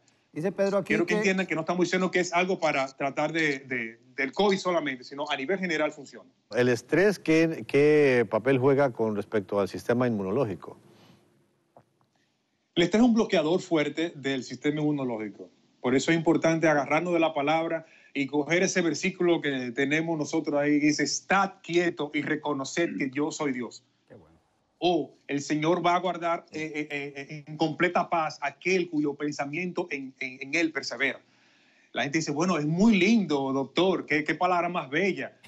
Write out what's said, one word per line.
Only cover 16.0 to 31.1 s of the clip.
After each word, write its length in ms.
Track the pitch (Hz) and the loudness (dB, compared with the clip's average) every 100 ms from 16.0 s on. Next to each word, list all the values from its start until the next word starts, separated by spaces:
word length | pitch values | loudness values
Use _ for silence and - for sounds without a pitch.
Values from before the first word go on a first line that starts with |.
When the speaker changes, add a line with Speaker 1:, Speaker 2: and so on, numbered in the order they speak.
| 151 | 2
Speaker 2:
es 60 | 165 | 2
importante 500 | 160 160 165 165 160 | 4 2 4 2 4
agarrarnos 460 | 151 135 156 180 | 2 2 0 0
de 80 | 170 | 0
la 140 | 160 | 0
palabra 500 | 151 143 160 165 160 - _ _ | 0 0 0 0 -6 -8 _ _
y 120 | 139 135 | -6 -2
coger 360 | 147 143 170 | -2 0 2
ese 180 | 190 196 | 2 0
versículo 600 | 170 143 185 185 175 165 | 0 0 -4 0 2 2
que 300 | 147 135 127 | 0 -4 -4
tenemos 440 | 120 139 156 165 160 | -2 0 0 -2 -4
nosotros 400 | 139 160 156 147 | -2 -4 -2 0
ahí, 220 | 147 147 | 2 4
que 60 | 151 | 2
dice, 160 | 147 | 2
"Estad 520 | 143 - - 190 190 - | -2 -4 0 0 0 -4
quieto 480 | - 170 175 165 147 | -2 0 0 -2 -4
y 80 | 151 | -4
reconoced 720 | 135 151 151 139 135 - 170 - | -4 -4 -4 -4 -4 -2 -2 -2
que 140 | 139 | -6
yo 200 | 135 151 | -4 -4
soy 220 | 147 147 | -2 -4
Dios". 320 | 123 110 - _ _ _ | -4 -8 -12 _ _ _
Speaker 1:
Qué 60 | |
bueno. 240 | - _ _ _ _ _ - | -20 _ _ _ _ _ -2
Speaker 2:
O 360 | 170 170 135 _ - | 0 0 -2 _ -6
el 140 | 143 | -6
Señor 440 | 143 151 156 175 | -2 0 2 2
va 120 | 170 180 | 2 2
a 20 | |
guardar, 480 | 180 170 170 170 - | 0 -2 -2 -4 -6
eh, 360 | 156 156 151 151 | -10 -8 -8 -8
eh, 240 | 147 143 139 | -8 -10 -12
eh, 280 | 139 156 147 | -14 -14 -10
en 100 | 156 | -2
completa 520 | 160 - 175 180 170 | -2 0 0 0 0
paz 300 | 170 156 - | 0 -2 -4
aquel 480 | 139 - 175 185 175 | -8 -4 0 0 0
cuyo 240 | 151 147 | -2 -2
pensamiento 720 | 143 151 147 139 156 180 170 180 | -2 -6 -6 -6 -6 -6 -6 -6
en, 240 | 143 135 - | -8 -10 -12
en, 180 | 131 131 | -12 -12
en 140 | 135 | -6
él 180 | 160 165 | -2 0
persevera. 480 | 139 131 120 135 | -2 -4 -4 -4